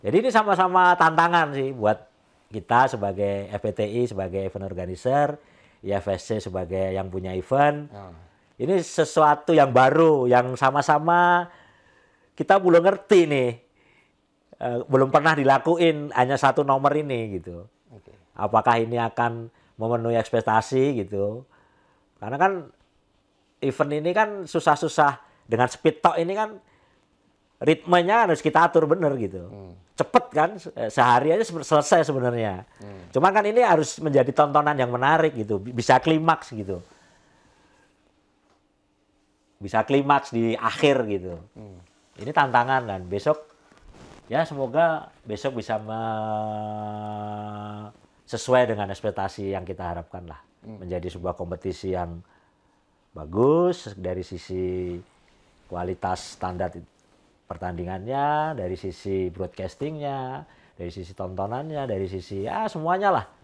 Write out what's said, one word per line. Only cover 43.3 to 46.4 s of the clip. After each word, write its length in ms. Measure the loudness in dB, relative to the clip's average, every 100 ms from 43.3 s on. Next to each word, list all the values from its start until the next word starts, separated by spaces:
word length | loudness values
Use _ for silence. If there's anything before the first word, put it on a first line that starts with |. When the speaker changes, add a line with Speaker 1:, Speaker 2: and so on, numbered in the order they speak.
| -2 -4 _ _ _ -20 -20 -20 -20 _
Speaker 1:
ya 160 | -2
semoga 640 | -2 -4 -2 0 0 0 -8 _
besok 320 | -12 -6 -4 -6
bisa 240 | -6 -6
me-, 2000 | -6 -8 -6 -6 -4 -6